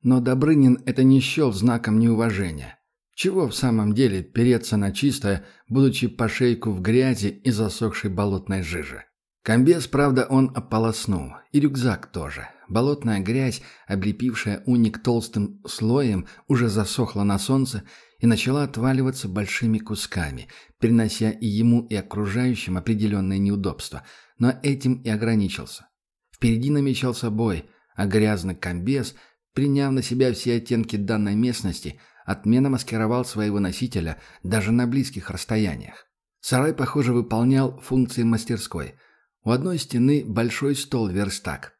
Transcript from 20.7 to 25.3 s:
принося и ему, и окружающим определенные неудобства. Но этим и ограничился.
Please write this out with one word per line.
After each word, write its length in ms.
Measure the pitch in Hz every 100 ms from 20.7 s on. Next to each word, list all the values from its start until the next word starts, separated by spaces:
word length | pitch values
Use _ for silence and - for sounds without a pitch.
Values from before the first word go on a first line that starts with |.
| _
принося 520 | 113 117 110 - 110
и 160 | 110 110
ему, 400 | 104 117 117 117
и 80 |
окружающим 840 | 107 92 98 104 104 127 113 - 92
определенные 640 | 85 110 107 101 95 98
неудобства. 680 | 101 101 95 78 - - - - _ _
Но 140 | 240 -
этим 400 | 143 139 135 127
и 60 | 117
ограничился. 800 | 107 110